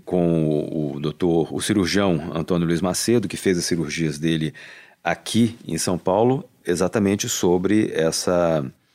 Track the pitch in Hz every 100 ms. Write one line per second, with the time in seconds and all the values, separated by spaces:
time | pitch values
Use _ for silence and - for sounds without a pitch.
0 | - 90 85 82 78 76 - 82 76 71
1 | 76 - 90 82 76 71 - 104 87 92
2 | 101 80 85 85 78 87 82 85 90 87
3 | - 120 101 - 98 87 - 85 76 76
4 | 80 71 82 80 78 - - - - _
5 | 85 85 - 110 117 - - 80 - 87
6 | - 95 123 135 - _ - 87 87 117
7 | 98 101 - - 95 90 92 107 107 78
8 | 80 - - 87 85 78 65 - _